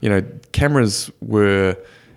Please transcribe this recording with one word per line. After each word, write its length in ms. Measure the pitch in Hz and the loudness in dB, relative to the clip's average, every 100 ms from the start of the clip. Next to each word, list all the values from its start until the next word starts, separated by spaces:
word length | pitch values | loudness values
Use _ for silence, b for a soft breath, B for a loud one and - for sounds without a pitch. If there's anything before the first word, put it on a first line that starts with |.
you 80 | 110 | 0
know, 140 | 98 - - - | 0 -2 -10 -8
cameras 580 | - 143 143 113 98 - - | -2 0 2 0 -2 -10 -14
were, 560 | 110 107 101 98 95 92 B B B | -4 2 2 4 0 -2 B B B